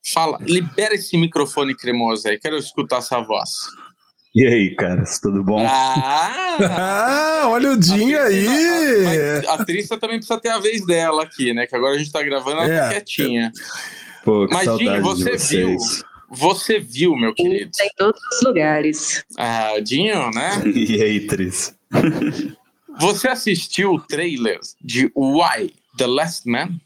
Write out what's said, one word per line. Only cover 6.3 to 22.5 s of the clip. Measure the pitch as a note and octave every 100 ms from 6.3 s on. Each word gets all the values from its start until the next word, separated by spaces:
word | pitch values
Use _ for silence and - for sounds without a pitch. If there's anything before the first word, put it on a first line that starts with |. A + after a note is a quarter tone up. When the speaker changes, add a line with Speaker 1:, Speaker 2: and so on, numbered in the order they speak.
| C4+ F#4 D#4+
Speaker 3:
<laughs> |
Ah, | D4 F3 F#3 G3 A#3+ C#4 D#4 D#4+ C#4
olha | A#3 C#4
o | B3+
Dinho | E3+ G3+ A#3 D4+
Speaker 1:
A |
Tris, | B3+ G3 G#3
Speaker 3:
aí! | C#4 E4 F4 D4+ A3+ F3+ D#3+ D3 D3 -
Speaker 1:
a, |
a, |
a | -
Tris | G#3 F3+ G#3
também | A3 A3 A3+
precisa | - A3+
ter | A#3
a | A3
vez | G#3 A3+
dela | F3+ E3+ E3 D#3
aqui, | D#3+ - B2+
né? | A#2 A#2+
Que | B2
agora | C3
a | C#3+
gente | D3+
tá | D3+
gravando, | C#3+ C#3 C3 D3+
ela | E3
tá | E3 -
Speaker 3:
É. |
Speaker 1:
quietinha. | G3+ G#3 - C3+ A#2+ A#2 - - - - - - -
Speaker 2:
Pô, | - G#2+ G3
que |
Speaker 1:
Mas, | F3 F#3 A2
Dinho, | -
Speaker 2:
saudade | G2+
de | - F2+
Speaker 1:
você | - - - F#2
viu, | F#2 F#2
Speaker 2:
vocês. | - - - - _
Speaker 1:
você | C3 D#3+ F#3+ - G#3+
viu, | - B2 F3 C#3
meu | A2+
querido? | A2 F3 G3 G3 -
Speaker 4:
Tá | G3+
em | -
todos | G3+ - -
os | B3
lugares. | B3 F#3+ D3+ D#3 D3+ D3+ - - - -
Speaker 1:
Ah, | A#2+ A#2 A2 G#2+
Dinho, | G#2+ C3+ G#3 G3 B2
né? | A2 D#3 G3+ G#2+
Speaker 2:
<laughs> |
E | G#2+ A2 G#2+
aí, | G#2+ G#2 -
Tris? | G2 F2+ - - _ _ C#3+ D#3+ - - - D4+